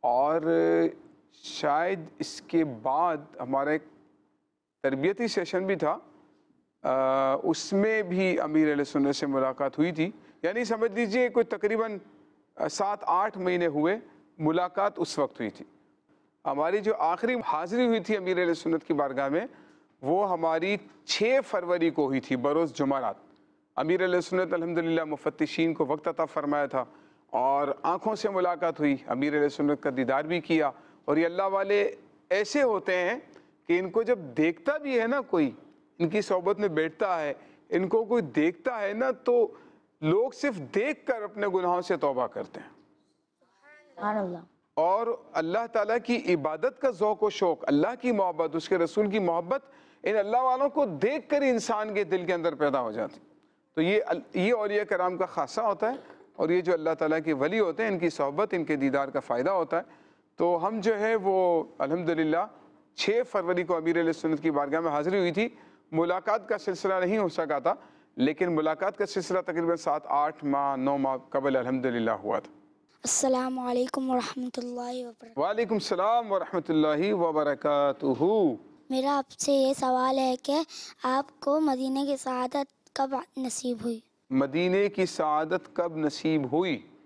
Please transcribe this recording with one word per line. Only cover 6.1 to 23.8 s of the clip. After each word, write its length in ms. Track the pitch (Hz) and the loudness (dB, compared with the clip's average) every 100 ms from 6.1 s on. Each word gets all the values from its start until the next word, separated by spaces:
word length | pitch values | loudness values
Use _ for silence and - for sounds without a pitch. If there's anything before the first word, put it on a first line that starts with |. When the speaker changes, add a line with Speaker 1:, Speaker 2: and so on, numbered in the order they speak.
| - _ _ _ _ _ _ | -20 _ _ _ _ _ _
Speaker 1:
آ، 520 | 147 131 131 135 135 139 | -2 0 2 2 2 0
اس 300 | - 156 - | 0 -2 0
میں 300 | 196 214 220 | 0 2 0
بھی 360 | 190 185 190 175 | 0 0 2 0
امیر 320 | 151 156 151 | 2 2 4
اہل 120 | 143 | 2
سنت 320 | 139 151 139 139 | 0 2 2 0
سے 100 | 143 | -2
ملاقات 520 | 135 131 131 139 139 | 0 0 0 -4 0
ہوئی 140 | 165 | -2
تھی، 200 | 160 165 - - _ | 0 -4 -4 -20 _
یعنی 200 | 165 214 | -4 -2
سمجھ 280 | 226 226 226 | -2 0 0
لیجیے 380 | 196 226 226 247 | 0 0 2 2
کوئی 160 | 233 226 | 2 0
تقریباً، 520 | 202 208 220 226 202 - - _ _ _ - | 0 0 0 -2 -6 -12 -20 _ _ _ -6
آ، 120 | 156 | -6
سات 300 | - 196 208 | -2 -4 -2
آٹھ 360 | - 175 214 202 | 0 2 0 -2
مہینے 300 | 180 180 170 | -2 0 0
ہوئے، 320 | 147 156 214 - - _ - | 2 0 0 -6 -20 _ -2
ملاقات 560 | 156 165 180 196 202 - | 0 2 0 0 -2 -2
اس 220 | 170 - | -6 -2
وقت 200 | - - | -2 -2
ہوئی 100 | 110 | -8
تھی۔ 160 | - - _ _ _ _ _ _ _ - | -8 -20 _ _ _ _ _ _ _ -6
ہماری 340 | 139 160 202 | -2 0 0
جو 160 | 208 220 | 0 0
آخری 400 | 202 233 233 247 - | 0 0 -2 -2 -2
حاضری 420 | 151 170 233 247 | -4 -2 0 2
ہوئی 120 | 226 | 2
تھی 180 | 180 214 | 0 -2
امیر 200 | 185 180 | 0 0
اہل 160 | 175 | 0
سنت 300 | 165 160 160 | 0 0 -2
کی 100 | - | 0
بارگاہ 340 | 151 143 131 139 | -2 0 -2 0
میں، 200 | 156 240 - - _ _ _ | -2 -4 -12 -20 _ _ _
وہ 300 | 131 175 202 | -2 0 0
ہماری 460 | 175 165 165 180 202 - - - | 0 0 0 0 -4 -6 -20 -6
چھ 340 | - 220 269 - | -2 2 2 0
فروری 420 | 202 175 175 165 | -4 -2 0 0
کو 160 | 147 143 | 2 0
ہوئی 140 | 131 | 0
تھی، 160 | - 131 | -2 -2
بروز 380 | 131 151 165 | 2 2 0
جمعرات۔ 420 | 123 139 139 117 - - _ _ _ _ | 0 0 0 -2 -6 -16 _ _ _ _
امیر 260 | - | -4